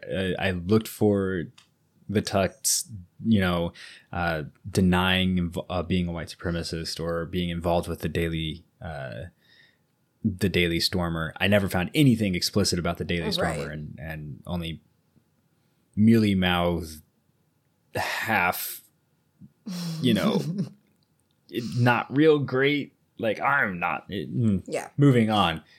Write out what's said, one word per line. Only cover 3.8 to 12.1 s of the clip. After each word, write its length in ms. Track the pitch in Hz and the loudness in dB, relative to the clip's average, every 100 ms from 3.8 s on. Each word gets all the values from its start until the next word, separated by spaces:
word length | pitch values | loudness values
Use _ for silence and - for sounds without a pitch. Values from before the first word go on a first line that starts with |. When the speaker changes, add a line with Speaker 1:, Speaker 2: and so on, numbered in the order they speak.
| - - _ | -20 -20 _
Speaker 1:
uh, 320 | 90 85 80 71 _ 101 | -4 -2 -2 -6 _ -4
denying 680 | 98 92 90 92 92 92 90 | 2 4 4 4 2 2 0
inv-, 280 | 87 87 - | -2 -6 -6
uh, 120 | 90 | -6
being 260 | 85 92 87 | -2 -2 -2
a 40 | |
white 160 | 85 80 - | -6 -10 -8
supremacist 640 | 90 85 80 82 80 - | -6 -4 -6 -8 -8 -6
or 260 | 82 85 82 | -4 -4 -4
being 220 | 90 87 | -4 -2
involved 380 | 85 85 85 85 | -2 0 0 0
with 120 | 82 | -6
the 80 | 85 | -4
Daily, 560 | 82 82 82 80 78 _ _ | -2 -2 -2 -4 -8 _ _
uh, 420 | 85 73 65 57 87 _ _ _ _ _ _ _ _ _ | -14 -10 -10 -12 -14 _ _ _ _ _ _ _ _ _
the 240 | 110 90 98 | -6 0 0
Daily 320 | 87 85 82 | 2 2 0
Stormer. 520 | - 92 85 82 78 - | 0 -2 -2 -4 -6 -2
I 80 | 95 | 2
never 200 | 101 95 | 4 2
found 220 | 92 87 | -2 0
anything 400 | 151 143 | 4 6